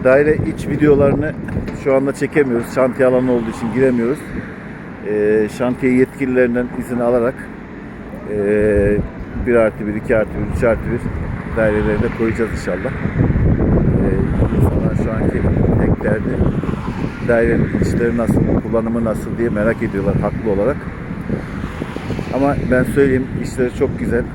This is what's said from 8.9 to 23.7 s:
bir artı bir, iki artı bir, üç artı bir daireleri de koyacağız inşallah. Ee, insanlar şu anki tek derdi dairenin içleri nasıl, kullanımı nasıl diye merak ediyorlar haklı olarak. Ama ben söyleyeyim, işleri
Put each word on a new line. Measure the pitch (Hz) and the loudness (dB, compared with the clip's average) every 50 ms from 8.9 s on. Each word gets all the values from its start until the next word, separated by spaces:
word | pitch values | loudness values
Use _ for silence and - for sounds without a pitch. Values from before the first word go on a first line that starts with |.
| 104 104 - - - - - - - - - 117 | 2 0 -2 -4 -6 -10 -12 -10 -6 -4 0 2
bir | 120 | 4
artı | 117 113 110 - - 110 104 | 4 4 4 2 -2 -4 -4
bir, | 104 | -4
iki | 110 110 - 123 110 | -4 -2 0 2 2
artı | 107 95 | 2 0
bir, | - 107 107 104 98 - | -2 -4 -4 -2 -2 0
üç | - | 2
artı | 117 110 101 - 110 | 2 2 2 0 -4
bir | 113 120 - - - - - - - - - - - 113 | -4 -4 -4 -4 -6 -6 -6 -6 -6 -6 -8 -6 -2 0
daireleri | 110 110 104 107 104 107 107 104 | 2 2 2 2 2 0 0 0
de | 110 117 113 - | 0 -2 0 0
koyacağız | 113 113 107 110 117 107 | 0 0 0 0 -2 -2
inşallah. | 92 - - - 90 90 104 127 123 - - - - - - - - - - - - - - - - - - - - - | -2 -6 -4 -4 -4 -4 -4 -6 -6 -4 -4 -4 0 2 2 2 2 2 2 2 2 2 2 2 2 2 2 2 2 2
Ee, | - - - - - - - - - - - - | 2 2 2 0 0 0 0 0 0 0 2 2
insanlar | - - - - - - - - 113 | 2 2 2 2 0 0 0 0 -2
şu | 117 | -2
anki | 113 107 104 - - - - - - - - - - 117 | -2 0 -2 0 0 0 0 2 2 2 2 4 4 2
tek | 117 - - - - | 4 2 2 0 2
derdi | - 107 110 - - - - 98 - - - - - - - - - - - - - - - - - | 0 0 0 0 -2 0 0 0 0 0 -2 -2 -4 -4 -6 -6 -6 -6 -4 -6 -6 -6 -6 0 2
dairenin | 120 117 117 117 117 107 110 - - 107 | 2 4 4 2 2 2 0 0 0 0
içleri | - - - 120 120 117 117 117 | 0 2 2 2 2 2 2 0
nasıl, | 117 107 - - - - - - - | 0 2 2 2 2 2 2 0 0
kullanımı | 107 110 113 113 113 113 117 113 | 0 -2 -2 0 0 -2 -2 0
nasıl | 110 107 107 - 120 101 - | -2 -2 -4 -4 -6 -4 -2
diye | 117 117 | -2 -2
merak | 110 104 104 113 117 - 120 | 0 0 0 0 0 0 -2
ediyorlar | 113 101 98 98 101 98 | -4 -2 -2 0 0 0
haklı | - - 104 - - - 113 | 0 0 0 -2 -2 -2 0
olarak. | 98 95 101 120 147 - - - - - - - - - - - - - - - - - - - - - - - - - - - 110 - - - - | 0 2 2 0 0 -2 -6 -10 -10 -10 -10 -10 -10 -10 -6 -6 -6 -6 -4 -8 -8 -8 -8 -8 -8 -8 -8 -8 -8 -10 -8 -6 -6 -6 -6 -4 -2
Ama | 127 139 139 143 123 - 117 | 0 0 0 0 0 0 0
ben | 123 127 127 | 2 2 2
söyleyeyim, | 131 - 139 139 139 131 131 131 131 - 117 117 | 2 2 2 4 4 4 0 0 -2 -4 -6 -6
işleri | - - - 127 123 | -6 -2 -2 -2 -2